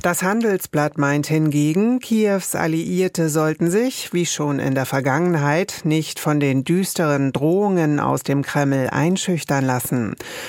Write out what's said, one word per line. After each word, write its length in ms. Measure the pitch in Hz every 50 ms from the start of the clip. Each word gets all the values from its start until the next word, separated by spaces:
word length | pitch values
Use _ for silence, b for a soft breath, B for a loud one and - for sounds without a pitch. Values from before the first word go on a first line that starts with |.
| -
Das 200 | 180 175 - 185
Handelsblatt 760 | 185 208 233 226 220 190 180 - - - 151 147 151 - -
meint 280 | 143 139 143 147 143
hingegen, 760 | - 156 156 156 156 143 147 147 151 156 190 208 233 254 254
Kiews 540 | - - 226 220 214 208 196 190 - - -
Alliierte 760 | 180 165 165 160 160 170 - 185 180 185 185 - 175 165 156
sollten 400 | 147 160 156 156 156 - 170 170
sich, 420 | 175 214 240 262 254 - - - -
wie 140 | 175 170
schon 320 | - - - 147 147 143 139
in 160 | 135 139 135
der 100 | 135 131
Vergangenheit, 960 | - 143 139 131 139 131 151 175 180 170 151 143 143 147 165 196 - - - -
nicht 360 | 156 156 160 151 - - -
von 180 | - 160 151 147
den 260 | 143 139 131 135 131
düsteren 680 | - 170 185 190 - - - 170 151 143 139 139 135 120
Drohungen 640 | 131 143 156 175 196 208 202 190 175 160 151 147 143
aus 260 | - 131 135 135 -
dem 180 | - 139 143 135
Kreml 480 | - - 147 143 139 139 135 127 -
einschüchtern 760 | - 135 143 170 190 185 - 196 180 156 - - 147 139 135
lassen. 520 | 131 127 123 - - 135 123 113 98 - - B B B B B